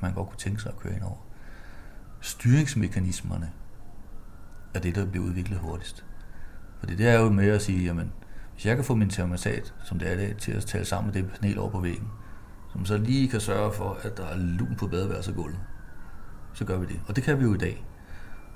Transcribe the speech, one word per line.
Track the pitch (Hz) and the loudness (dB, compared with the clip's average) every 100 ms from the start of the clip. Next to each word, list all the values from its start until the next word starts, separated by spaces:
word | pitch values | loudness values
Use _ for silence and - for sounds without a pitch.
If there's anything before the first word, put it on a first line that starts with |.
man | 92 | -2
godt | 95 98 | -2 -4
kunne | - | -4
tænke | 101 104 | -4 -2
sig | - | -4
at | - | -6
køre | 90 | -4
ind | 95 | -4
over. | 92 - - - - - - - - - - - | -4 -6 -10 -12 -12 -12 -12 -12 -12 -14 -14 -10
Styringsmekanismerne | - - 120 139 147 - 98 95 92 90 90 87 82 - - - - - - - - - - - - | -10 0 6 8 6 2 0 2 0 -2 -4 -4 -4 -8 -10 -10 -10 -10 -10 -10 -10 -12 -12 -12 -6
er | 95 | -2
det, | 87 | 0
der | 92 98 | 2 0
bliver | 92 92 | 0 0
udviklet | 90 92 98 | 0 -2 -2
hurtigst. | 80 85 - - - - - - - - - - | -4 -6 -8 -10 -12 -10 -10 -8 -8 -8 -12 -8
Fordi | 95 92 | -4 4
det | 117 | 8
er | 117 | 10
jo | 113 | 8
med | 101 101 | 8 8
at | 104 | 6
sige, | 104 92 | 4 2
"Jamen, | 87 85 87 - - - - | 2 0 -2 -6 -8 -8 -8
hvis | - 104 | -2 2
jeg | 127 | 2
kan | |
få | 127 | 4
min | 113 104 | 4 4
termostat, | 95 90 87 - - - - | 2 0 0 0 -2 -4 -8
som | - 87 | -4 -2
det | 87 | 0
er | |
i | 90 | 0
dag, | 101 107 | -2 -2
til | - | -2
at | 104 | -2
tale | 92 95 | 0 -2
sammen | 92 98 107 | 0 0 2
med | 98 | 0
det | 95 | -2
panel | - 101 104 | 0 0 2
over | 101 | 0
på | 101 | 0
væggen, | 87 - - - - - - - - | 0 -2 -4 -8 -10 -12 -12 -12 -8
som | - 95 | -4 2
så | 104 | 2
lige | 113 135 131 | 4 4 4
kan | 113 | 2
sørge | 104 101 104 | 2 2 2
for, | 101 98 95 | 0 -2 -4
at | 104 - | -6 -4
der | 90 | -4
er | 92 | 0
lun | 90 85 117 120 | 2 2 0 0
på | 95 | 0
badeværelset | 87 95 90 92 | 0 0 -2 -2
og | 95 | -2
gulvet," | 78 90 - - - - - - - - - | -2 -4 -6 -8 -8 -8 -8 -8 -8 -8 -10
så | - | -4
gør | 104 92 | 0 2
vi | 76 | 0
det. | - - | -2 0
Og | 104 | 2
det | |
kan | 131 139 | 4 6
vi | |
jo | 123 | 6
i | 98 | 6
dag. | 92 - - - - - - - - | 2 -2 -8 -10 -12 -10 -8 -10 -10